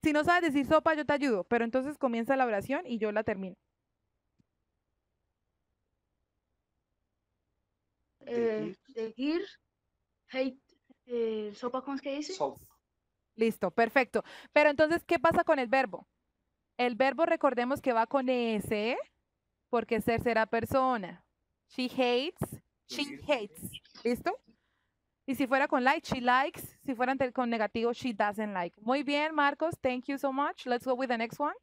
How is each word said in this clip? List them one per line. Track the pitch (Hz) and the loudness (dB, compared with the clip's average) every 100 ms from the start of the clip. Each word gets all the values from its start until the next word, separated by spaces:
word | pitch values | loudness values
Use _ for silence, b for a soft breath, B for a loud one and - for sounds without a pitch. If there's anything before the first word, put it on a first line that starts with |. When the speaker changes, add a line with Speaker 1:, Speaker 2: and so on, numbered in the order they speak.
Speaker 1:
Si | 320 | 2
no | 294 | 2
sabes | 311 349 339 | 4 4 4
decir | 277 262 | 0 4
sopa, | 311 320 | 4 4
yo | 311 294 | 0 0
te | |
ayudo, | 294 277 214 | 0 2 0
pero | 175 240 | 0 0
entonces | 233 262 262 - | 2 -2 -2 -2
comienza | 262 233 233 269 | -2 -2 0 2
la | 247 | 2
oración | 202 202 277 349 | 0 -2 -6 -4
y | 233 | -4
yo | 214 | -2
la | 208 | -2
termino. | 220 202 190 180 _ _ _ _ _ _ _ _ _ _ _ _ _ _ _ _ _ _ _ _ _ _ _ _ _ _ _ _ _ _ _ _ _ _ _ _ _ _ _ _ _ _ _ _ _ _ - | -2 -4 -6 -12 _ _ _ _ _ _ _ _ _ _ _ _ _ _ _ _ _ _ _ _ _ _ _ _ _ _ _ _ _ _ _ _ _ _ _ _ _ _ _ _ _ _ _ _ _ _ -8
Speaker 2:
Eh, | 240 233 214 214 196 _ | -2 -2 -2 -6 -10 _
Speaker 3:
Seguir. | |
Speaker 2:
seguir, | 233 226 226 277 330 403 - _ _ _ _ _ _ _ | -10 -10 -6 -4 -2 -6 -14 _ _ _ _ _ _ _
hate, | 262 262 262 _ _ _ _ _ | -4 -4 -6 _ _ _ _ _
eh, | 240 226 220 208 | -4 -2 -4 -8
sopa, | 202 247 262 | -8 -6 -6
¿cómo | 254 269 | -6 -8
es | |
que | 285 285 | -6 -6
dice? | - | -8
Speaker 3:
Soap. | 370 139 - - _ _ _ _ _ _ - | -4 -6 -6 -20 _ _ _ _ _ _ 0
Speaker 1:
Listo, | 226 208 190 | 0 0 -4
perfecto. | - 233 277 254 226 - B B | 2 2 4 2 -2 -4 B B
Pero | - 302 | 4 4
entonces, | 285 311 330 | 6 4 4
¿qué | - 339 | 0 2
pasa | 330 339 | 4 2
con | 339 302 | 2 2
el | 247 | 2
verbo? | 269 254 180 - _ _ _ _ _ _ - | 2 0 -4 -16 _ _ _ _ _ _ -2
El | 247 220 | -2 2
verbo, | 262 262 330 | 2 4 2
recordemos | 330 277 240 247 269 | 4 2 2 -2 0
que | 262 | 0
va | 226 233 | 2 2
con | 277 254 | 0 0
S, | 247 233 220 - 214 214 311 622 _ _ _ _ _ _ | 0 0 -2 -2 -2 0 -4 -6 _ _ _ _ _ _
porque | 240 226 220 | -2 0 -2
es | |
tercera | 208 226 247 220 220 | 0 0 2 0 0
persona. | 233 226 269 262 240 175 175 _ _ _ _ _ - | -2 0 0 2 -2 -6 -14 _ _ _ _ _ -6
She | 254 | -6
hates. | - 247 240 294 - - - _ _ _ | 0 2 2 -2 -6 -10 -10 _ _ _
She | 247 | -8
Speaker 3:
Sí. | 285 285 - | -8 -8 -2
Speaker 1:
hates. | 277 208 - - - _ - | -2 -2 -12 -16 -16 _ -6
¿Listo? | 240 240 - 466 _ _ _ _ _ _ _ _ - | -2 -2 -4 -6 _ _ _ _ _ _ _ _ -8
Y | |
si | 254 262 | -4 0
fuera | 269 294 | 2 2
con | 285 | 2
like, | 247 311 - | 2 0 -2
she | 262 | -2
likes. | 240 254 294 - - _ | 2 2 2 -6 -18 _
Si | - | -8
fuera | 226 247 | -2 -2
ante-, | 269 262 | 0 -2
con | 254 240 | 0 -2
negativo, | 233 208 233 233 | 0 -2 0 -2
she | 240 254 | -2 -6
doesn't | 214 208 202 214 | -2 -2 -2 -4
like. | 196 175 _ | -4 -6 _
Muy | 214 269 | -2 -2
bien, | 269 285 311 | 0 0 0
Marcos. | 311 285 285 320 330 | 2 2 2 -4 -2
Thank | 262 254 - | -2 -2 -4
you | 277 | -2
so | 277 | -2
much. | 262 294 - 262 | 0 -2 -4 -4
Let's | 240 | -2
go | 254 | 0
with | 247 262 | -2 0
the | 240 | -2
next | 233 - | -4 -2
one. | 294 403 | -4 -4